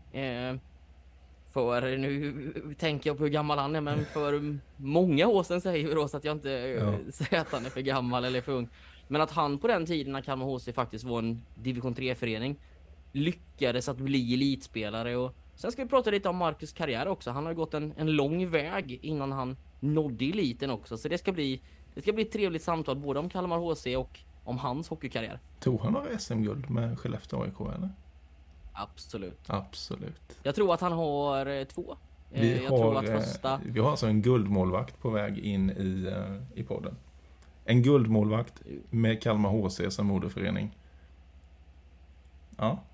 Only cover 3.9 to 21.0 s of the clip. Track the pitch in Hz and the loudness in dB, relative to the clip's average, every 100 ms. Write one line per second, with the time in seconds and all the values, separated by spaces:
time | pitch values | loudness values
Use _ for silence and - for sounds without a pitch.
3.9 | 147 147 156 147 147 147 143 - - 135 | 0 -2 -2 0 0 -2 -6 -10 -10 2
4.9 | 160 180 143 208 202 170 175 190 165 151 | 4 6 6 6 6 4 0 0 0 2
5.9 | 156 143 143 151 151 139 131 127 117 104 | 2 0 -2 -4 -4 -2 -4 -2 0 0
6.9 | 104 - - - 170 156 135 127 131 135 | 0 -4 -6 0 0 0 -4 -6 -4 0
7.9 | 131 123 123 127 127 131 131 120 - - | 0 2 0 0 0 0 -2 -4 -10 -20
8.9 | - - 147 156 170 147 143 226 196 165 | -20 -2 0 2 2 0 2 2 2 2
9.9 | 165 139 139 143 131 135 127 123 123 120 | -2 -2 -6 -4 -4 -2 -4 -4 -2 -2
10.9 | 110 123 117 113 117 - - 123 120 127 | -4 -4 -2 0 -4 -8 -8 -6 -4 -4
11.9 | 120 127 117 117 110 131 147 - - - | -4 -4 -2 -2 -2 -4 -6 -12 -20 -20
12.9 | - - 135 160 175 - - 127 123 143 | -20 -8 -2 -2 -2 -12 -2 0 0 -2
13.9 | 127 135 139 120 127 139 131 - 113 104 | -4 0 0 2 2 2 0 -4 -6 -4
14.9 | 110 120 123 127 - - - 233 233 254 | -4 -2 -2 -4 -8 -20 -8 -8 -6 2
15.9 | 262 220 202 196 180 165 151 151 - 156 | 2 4 2 0 0 0 -2 -10 -6 -2
16.9 | 117 170 185 120 131 160 165 156 151 151 | -2 -2 -2 -4 -4 -4 -4 -2 -2 -4
17.9 | - 156 151 139 170 180 160 151 196 139 | -2 2 4 4 0 0 0 0 -4 -6
18.9 | 123 151 151 139 135 127 135 - - 139 | -8 -4 -4 -2 -2 -4 -6 -14 -4 0
19.9 | 156 147 110 135 208 139 120 139 113 - | 2 0 -2 -2 0 0 0 -4 -4 -6
20.9 | 113 | -8